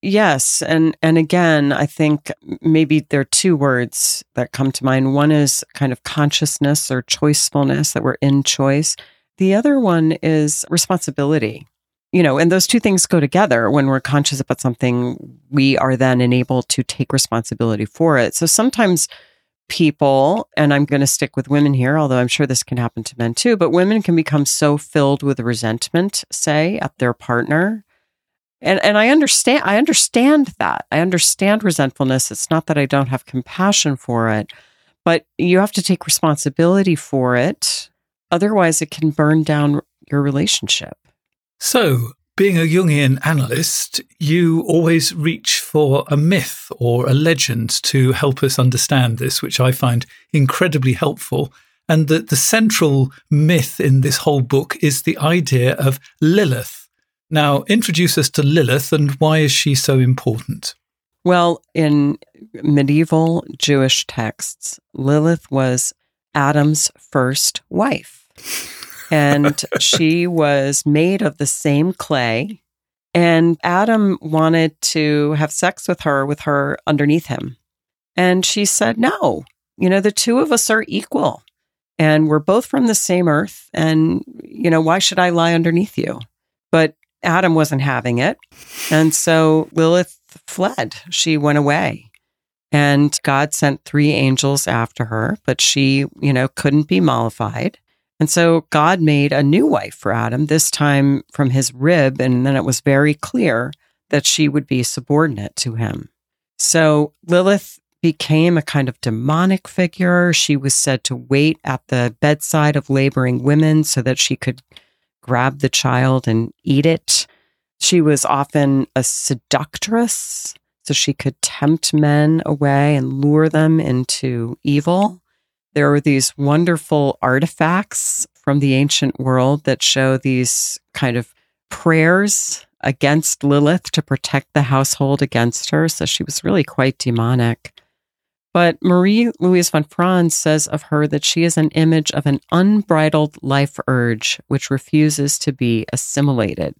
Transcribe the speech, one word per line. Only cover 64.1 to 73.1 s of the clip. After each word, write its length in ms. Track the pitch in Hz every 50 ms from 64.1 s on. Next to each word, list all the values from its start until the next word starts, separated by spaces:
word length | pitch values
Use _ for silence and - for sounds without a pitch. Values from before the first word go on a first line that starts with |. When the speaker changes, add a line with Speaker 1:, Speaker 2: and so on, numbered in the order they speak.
| - - 113 110 - _ - - - _ - - - - _ _ _
Speaker 1:
Lilith 560 | - 135 135 143 151 151 165 170 156 _ _
was 440 | 139 135 135 131 127 127 - - - _ _ _ _ _ _ _ _
Adam's 580 | 151 143 139 147 151 143 151 156 151 - - _ _
first 640 | _ _ - 143 127 127 131 135 - - - - _ _
wife. 580 | - - 208 277 240 175 170 - - _ _ _ _ - - - - - - - - - - - - - - -
And 520 | - 151 147 143 143 143 143 143 147 - - -
Speaker 2:
<laughs> 80 | - -
Speaker 1:
she 480 | - - - - 165 156 160 170 175 180
was 580 | 175 165 156 147 143 139 135 139 143 - -
made 360 | 151 147 147 160 175 196 196
of 160 | 214 160 143 _
the 80 | 147
same 480 | 143 - - - 151 143 143 156 180 185
clay. 680 | _ - - 156 135 123 117 113 113 139 202 214 - _ _ _ _ _ _ _ _ _ _